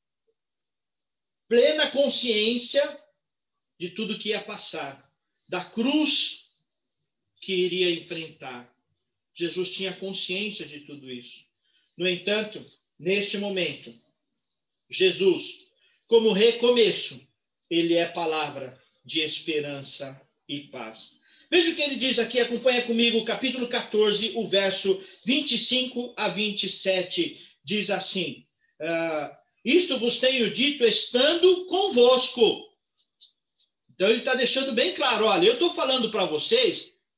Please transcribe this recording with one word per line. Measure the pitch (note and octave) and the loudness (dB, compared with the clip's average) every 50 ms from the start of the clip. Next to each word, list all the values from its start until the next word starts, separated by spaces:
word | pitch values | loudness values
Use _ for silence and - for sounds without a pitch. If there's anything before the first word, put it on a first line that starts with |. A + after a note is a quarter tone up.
| _ _ _ _ _ _ _ _ _ _ _ _ _ _ _ _ _ _ _ _ _ _ _ _ _ _ _ _ _ - | _ _ _ _ _ _ _ _ _ _ _ _ _ _ _ _ _ _ _ _ _ _ _ _ _ _ _ _ _ 2
plena | A3+ A#3+ C4+ G#4 D4+ D#4 D4 - | 4 6 6 6 4 2 0 -2
consciência | A#3 C4+ C#4+ A#3+ - - A#3+ B3 G#3+ G#3+ G#3+ A3+ B3 A#3+ - - - C#4 D4 D4 - - _ _ _ _ _ _ _ _ _ _ _ _ _ _ _ - | 2 0 2 2 2 0 0 2 2 2 2 2 0 0 -2 0 0 0 0 0 -4 -12 _ _ _ _ _ _ _ _ _ _ _ _ _ _ _ -12
de | F3 F3 | -12 -10
tudo | - - A3 F#3+ G#3 - | -8 -8 -8 -8 -8 -8
que | - G#3 | -4 -4
ia | G#3 G3 | -4 -4
passar, | - G#3 G3+ - - - E3 D#3 C#3 C#3 C3+ C3 - _ _ _ _ _ _ _ _ - | -4 -8 -8 -8 -6 -6 -6 -6 -8 -10 -12 -16 -20 _ _ _ _ _ _ _ _ -8
da | F3 F3 F3 | -8 -6 -6
cruz | - - A3 A#3 C#4 D4 D#4 D4 - - - - - - - - _ _ _ _ _ _ _ _ _ _ _ _ _ _ _ _ _ _ _ | -8 -6 -4 -2 0 2 2 2 2 2 0 0 -2 -6 -10 -18 _ _ _ _ _ _ _ _ _ _ _ _ _ _ _ _ _ _ _
que | - G3 F#3+ | -10 -6 -2
iria | F3+ F3+ F3 F3 F3+ F3+ F3 | -2 -2 0 0 0 0 0
enfrentar. | E3+ D#3+ - - E3+ E3 D#3+ D3+ - - C#3 C3 B2 A#2+ - _ _ _ _ _ _ _ _ _ _ _ _ _ _ | 0 -2 -6 -10 -10 -10 -10 -12 -14 -16 -14 -14 -14 -14 -16 _ _ _ _ _ _ _ _ _ _ _ _ _ _
Jesus | - E3+ E3 D3+ F3+ F3+ - | -6 -6 -6 -4 -4 -4 -4
tinha | - - F#3+ F#3 - | -4 -4 -6 -6 -8
consciência | - F#3+ F#3+ F#3+ - - - F3+ G3 G#3 G#3+ - - D#3 | -8 -10 -8 -6 -6 -6 -4 -4 -4 -6 -6 -8 -10 -12
de | C#3+ D3+ D3 | -12 -14 -18
tudo | - - C#3+ C#3 C3 C3 | -18 -18 -20 -18 -16 -16
isso. | B2+ A#2+ - - - - _ _ _ _ _ _ _ _ _ _ _ - | -16 -16 -16 -18 -20 -20 _ _ _ _ _ _ _ _ _ _ _ -4
No | F3 F#3 | -4 -4
entanto, | F3+ F3 - G3+ G#3 A3 G#3 - - D3+ A#2+ - _ _ _ _ _ _ | -4 -4 -4 -2 -2 -2 -2 -4 -10 -14 -18 -18 _ _ _ _ _ _
neste | D3 F3+ G3 G3+ G3 - A3 G3 | -2 0 0 0 0 -2 -4 -6
momento, | G3+ G3+ F#3+ F#3 E3+ D3+ C#3 - - A#2 A#2 - _ _ _ _ _ _ _ _ _ _ _ _ _ _ _ _ _ - | -6 -4 -4 -2 -4 -4 -4 -8 -14 -20 -20 -20 _ _ _ _ _ _ _ _ _ _ _ _ _ _ _ _ _ -10
Jesus, | - - F#3 F#3 E3+ - F#3+ F#3 E3 - - - - - - _ _ _ _ _ _ _ _ | -2 2 2 2 2 4 2 2 2 2 -2 -10 -12 -14 -18 _ _ _ _ _ _ _ _
como | - A#3 A3+ A3 A3 G3 | 2 4 4 6 6 4
recomeço, | F#3+ A3 A#3 A3+ - A#3+ A#3+ A#3+ A#3 G#3+ F3+ D3+ - - - C#3 B2 - _ _ _ _ _ _ _ _ - | 6 6 4 4 4 2 2 4 6 4 4 2 0 -4 -8 -10 -14 -20 _ _ _ _ _ _ _ _ -4
ele | E3+ E3+ E3+ E3+ E3+ | -2 0 2 2 2
é | E3+ E3+ E3+ | 2 0 -2
palavra | - F3 E3+ D#3+ D#3 D#3 D3+ C#3+ C3+ C3+ C3 B2+ - _ _ _ _ _ _ | -4 -6 -4 -2 -2 -2 -4 -4 -6 -10 -14 -14 -16 _ _ _ _ _ _
de | B2+ - D#3+ | -8 -6 -4
esperança | D#3 D3+ - - - E3 D#3 D3+ D3 C#3+ C#3+ C#3 - - - - C#3+ C3+ C3+ - _ _ _ _ _ - | -4 -4 -4 -6 -6 -4 -4 -4 -4 -6 -10 -10 -10 -8 -8 -8 -10 -12 -16 -20 _ _ _ _ _ -12
e | C#3+ C#3+ C#3 - | -12 -12 -12 -14
paz. | - B2+ A2+ A2 A2+ - - - - _ _ - - - - - | -16 -14 -14 -12 -10 -12 -12 -12 -14 _ _ -20 -20 -20 -8 0
Veja | - F4+ E4 E4 | 2 2 2 2
o | - | 0
que | D#4 | 0
ele | D4 C#4+ C4+ | -2 -2 -2
diz | G#3+ B3 C4 A#3 A#3+ | -2 0 0 2 2
aqui, | A3+ A3+ B3 B3 | 0 2 2 2
acompanha | A#3+ A#3+ A#3+ - - B3+ B3 B3 A#3+ | 2 2 0 0 0 2 2 2 0
comigo | A#3 A#3 A3+ A#3 A#3 A3 A3+ | 0 0 2 2 2 2 0
o | A3 | 0
capítulo | A3+ A3+ - C4 B3+ A#3+ B3+ A#3+ - | -2 -4 -2 -2 -4 -4 -4 -6 -2
quatorze, | B3 A#3 - - - G#3+ G#3+ G#3 F#3+ F3 A3+ G#3+ A3 | -2 -4 -4 -2 0 2 2 2 2 0 -2 -2 -4
o | A3+ G#3 D#3 | -4 -4 0
verso | F3+ G3 G3 F#3+ F#3+ - - G3 F#3 F#3 - - - - - | 0 2 2 2 0 -2 0 0 -2 -2 -2 -16 -20 -12 -4
vinte | F#3+ C#4 D4+ C#4+ - A#3 | -2 -2 0 0 0 0
e | A3 | 0
cinco | - - B3 B3+ B3+ B3+ - A#3+ A#3+ A#3+ - - | 0 0 0 -2 -2 -4 -6 -8 -10 -8 -6 -4
a | G#3+ G3 | -4 -2
vinte | E3+ G3 G#3+ G#3 G3+ - G3+ | -2 -2 -4 -4 -2 -4 -4
e | F#3 | -2
sete, | - - - F#3+ F#3+ F3+ F3 - - F3+ D#3+ - - - - - _ _ - | -2 -2 0 0 0 0 0 -2 -2 -2 -2 -4 -4 -12 -20 -20 _ _ -8
diz | C#3 G3+ G#3 F#3+ G3+ | -6 -4 -4 -2 -2
assim: | G3 E3+ - - - F#3+ E3 D3 - - _ _ _ _ _ _ _ - | -4 -4 -4 -4 -4 -4 -6 -6 -8 -14 _ _ _ _ _ _ _ -10
ah, | D3+ E3 E3+ E3 E3 E3 D#3 D3+ C#3+ - - _ _ _ _ _ - | -8 -4 -4 -2 -2 -2 -4 -6 -6 -8 -14 _ _ _ _ _ -2
"Isto | A3 D4 F4+ F4 - C4+ G#3+ | 2 4 4 4 2 -2 -2
vos | A3+ A#3+ - - | 0 0 0 2
tenho | B3+ C4 C4 B3+ A3+ F#3 D#3 | 2 2 2 2 0 0 0
dito | F#3 C4+ D4 C#4+ - A#3+ | 0 -2 -2 0 2 2
estando | A3 - - - - - A#3+ C4 D4+ E4+ E4+ F4 F#4 F4+ - - | 4 4 4 2 2 2 2 4 4 4 4 4 4 4 4 0
convosco." | - E4 F#4 G#4 F#4+ B3 B3 A#3+ B3 B3+ B3 - - - A#3+ A3 F3 - - - - _ _ _ _ _ _ _ _ _ _ - - - _ _ _ _ _ - _ _ _ _ _ | -4 -2 0 0 2 4 6 6 6 6 6 4 0 4 4 2 2 2 -2 -8 -20 _ _ _ _ _ _ _ _ _ _ -20 -20 -20 _ _ _ _ _ -20 _ _ _ _ _
Então | _ - F#3 G#3+ | _ 0 2 2
ele | A#3+ A#3+ | 2 2
tá | - C#4+ - | 2 0 0
deixando | B3 B3+ - - C4+ C4+ C4+ A3+ | 2 4 2 2 2 0 -2 0
bem | A#3 C#4 F4+ - | 2 0 0 2
claro, | - D4 C4 A3+ G3+ A3 | 2 2 2 4 4 4
"Olha, | A3 G3 E3 F3 A3 | 4 4 6 6 4
eu | B3 - | 4 4
tô | E4+ F4 - | 2 0 2
falando | E4 D4 C4 C4 C4 A3 - | 0 2 2 2 2 0 -2
pra | - A#3 A3 | -2 -2 -2
vocês | D#3 D3+ - - - A3 - B4+ F3+ D#3+ - - - _ _ _ _ _ | -2 -2 -4 0 2 4 4 4 4 0 -2 -8 -12 _ _ _ _ _